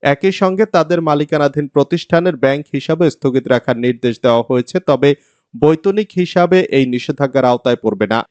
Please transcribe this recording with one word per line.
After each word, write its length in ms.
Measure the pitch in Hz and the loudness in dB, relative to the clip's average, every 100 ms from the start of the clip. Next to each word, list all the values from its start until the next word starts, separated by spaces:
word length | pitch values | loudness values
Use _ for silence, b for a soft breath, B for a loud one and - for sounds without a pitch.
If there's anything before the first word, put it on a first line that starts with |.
একই 300 | 143 143 190 | 0 0 -2
সঙ্গে 340 | 185 190 190 214 | 0 -2 0 0
তাদের 360 | 180 156 175 | 0 0 -2
মালিকানাধীন 680 | 160 147 147 156 143 147 147 | 0 0 0 0 0 -2 -2
প্রতিষ্ঠানের 680 | - 139 170 - 170 175 147 | -2 0 -2 -2 0 0 0
ব্যাংক 300 | 135 139 151 | 0 0 -4
হিসাবও 360 | 143 - 160 170 | -8 -4 0 0
স্থগিত 380 | - 139 131 123 | 0 -2 -2 0
রাখার 300 | 123 - 120 | -2 0 -2
নির্দেশ 420 | 123 120 123 113 | -2 -2 -4 -2
দেওয়া 220 | 127 117 117 | 0 0 0
হয়েছে, 300 | 127 120 185 | -2 -2 -6
তবে 360 | 180 135 143 143 _ _ _ 117 | -2 2 2 0 _ _ _ -2
বৈতনিক 520 | 147 160 196 202 208 - | 0 2 0 -2 -4 -4
হিসাবে 440 | 180 - 175 185 | -2 0 2 2
এই 240 | - 135 131 | 2 0 0
নিষেধাজ্ঞার 600 | 123 - 143 143 131 123 | -2 -6 -4 -2 0 0
আওতায় 300 | 120 131 120 | 0 0 -2
পড়বে 320 | 110 101 101 | -2 -2 -2
না। 180 | 110 - | -2 -4